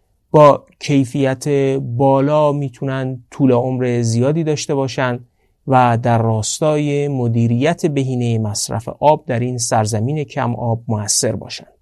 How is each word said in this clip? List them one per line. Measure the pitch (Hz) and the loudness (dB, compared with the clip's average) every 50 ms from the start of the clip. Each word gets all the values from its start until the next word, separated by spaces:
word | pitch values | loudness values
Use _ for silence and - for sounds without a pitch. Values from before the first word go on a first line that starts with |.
| _ _ _ _ _ _ | _ _ _ _ _ _
با | - 151 151 143 135 - - _ _ _ | 6 8 8 8 6 4 -2 _ _ _
کیفیت | - - 147 139 135 117 - 147 135 131 131 127 - 151 143 139 135 135 135 139 | -4 0 0 2 0 0 -2 -2 -2 -2 -2 -2 -2 -2 0 0 2 0 0 -2
بالا | 139 123 117 120 139 135 135 135 135 143 151 151 151 147 143 | -4 -4 -2 0 2 4 4 4 2 2 2 2 2 2 0
می‌تونن | 147 143 135 127 - 139 135 131 135 131 131 131 123 - _ | -2 -4 -6 -8 -8 -6 -6 -4 -4 -4 -6 -6 -10 -12 _
طول | - - 143 131 123 | -2 2 2 4 4
عمر | 120 123 131 131 123 127 123 120 120 120 | 2 2 0 -2 -2 -2 -2 0 0 0
زیادی | 113 113 117 120 139 151 170 160 | 0 0 0 0 0 0 0 0
داشته | 156 151 143 - - 151 | -2 -2 -4 -4 -4 -2
باشن | 139 135 127 - - 135 127 120 123 - _ _ _ _ _ _ _ _ | -2 -2 -2 -2 -2 -2 -2 -2 -6 -8 _ _ _ _ _ _ _ _
و | - 135 127 123 120 117 117 120 | 2 4 4 4 4 2 2 2
در | 123 117 113 113 | 0 2 2 2
راستای | 113 110 110 104 - - - 165 151 151 151 147 147 143 143 143 143 | 0 0 -2 -2 -4 -4 -2 0 0 0 0 0 -2 -2 -2 -2 -2
مدیریت | 143 131 120 117 117 117 117 117 120 117 135 156 170 - - | -2 -2 -2 0 2 2 2 2 2 2 2 0 0 0 -2
بهینهٔ | 165 143 135 135 131 127 123 120 120 113 110 | -2 0 -2 -2 -2 -2 -2 -2 0 0 0
مصرف | 110 104 98 - - - 123 117 - - | -2 -2 -4 -6 -6 -6 -6 -6 -6 -8
آب | - - 143 147 156 147 - | -6 0 2 2 2 2 0
در | - 127 117 | -4 -4 -2
این | 123 123 123 120 | -2 -4 -4 -4
سرزمین | 117 - 131 113 110 104 113 104 110 127 151 156 147 | -2 0 0 0 0 0 -2 -2 -2 -2 -4 -4 -6
کم | - - 139 127 120 117 | -6 -6 -4 -4 -4 -4
آب | - 123 117 113 113 117 - | -4 -4 -4 -4 -4 -4 -4
مؤثر | 113 104 104 104 - - - 113 110 | -6 -4 -4 -2 -2 -2 0 -2 -2
باشن. | 95 - - - - - - _ _ | -4 -8 -12 -14 -16 -16 -20 _ _